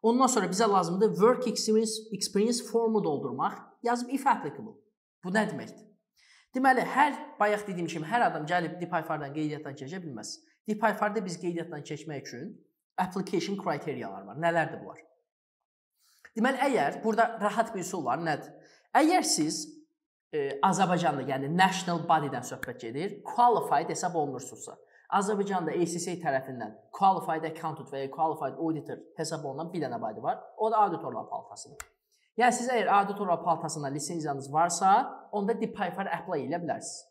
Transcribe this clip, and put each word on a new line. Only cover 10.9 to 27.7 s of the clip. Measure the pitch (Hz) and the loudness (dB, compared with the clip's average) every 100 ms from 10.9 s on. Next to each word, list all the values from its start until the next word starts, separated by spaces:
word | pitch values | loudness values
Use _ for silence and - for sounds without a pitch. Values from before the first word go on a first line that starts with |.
F | 208 | 2
R-da | 208 214 | 0 0
biz | 190 170 | -4 -4
qeydiyyatdan | 175 170 170 151 | -4 -4 -6 -10
keçmək | 143 147 165 147 - | -10 -10 -8 -10 -10
üçün | 120 185 - _ _ _ - | -12 -12 -14 _ _ _ -4
application | 180 196 185 180 175 196 | -2 -2 -2 -2 -2 -4
kriteriyalar | 185 143 151 127 101 95 98 | -2 -4 -4 -6 -8 -10 -12
var. | 123 | -2
Nələrdir | 170 170 151 104 | 2 2 0 -6
bunlar? | 90 - _ _ _ _ _ _ _ _ _ _ _ _ - - | -14 -18 _ _ _ _ _ _ _ _ _ _ _ _ -12 0
Deməli, | 247 262 285 | 0 4 2
əgər | 220 143 - | 4 0 0
burada | 220 220 220 - | 0 2 2 2
rahat | 202 180 226 | 0 0 0
bir | 196 | -2
üsul | 165 185 | -6 -4
var, | 127 139 | -2 -2
nədir? | 170 160 - - - _ _ | 0 -2 -6 -20 -20 _ _
Əgər | - 311 359 - | 4 6 4 4
siz, | - 151 - - - _ _ _ _ _ | 2 0 -2 -8 -16 _ _ _ _ _
e, | 151 139 135 | -2 -2 2
Azərbaycanda, | 185 175 180 175 175 143 127 | 4 4 4 4 2 0 -2
yəni | 135 139 | -2 0
national | 170 185 180 - 170 151 | 2 2 2 -2 -4 2
body-dən | 160 143 131 | 2 2 -4
söhbət | - 123 - 117 113 | -8 -10 -10 -8 -8
gedir, | 135 196 - - | -6 -6 -8 -6
qualified | - 240 196 - 147 170 | 4 6 6 2 0 2
hesab | 160 180 170 | -2 -2 0
olunursunuzsa, | 143 127 - 113 - - _ _ _ 190 | -2 -4 -12 -16 -18 -18 _ _ _ 0
Azərbaycanda | 202 202 196 185 160 147 | 2 0 0 0 0 0
A | |
C | 170 170 | 0 -2
C | 190 175 | -4 -4
tərəfindən | 160 135 139 127 107 - _ | 0 -2 -2 -10 -10 -12 _
qualified | - 196 175 - 160 | 4 4 4 0 -2
accountant | 160 156 165 | -2 -4 -8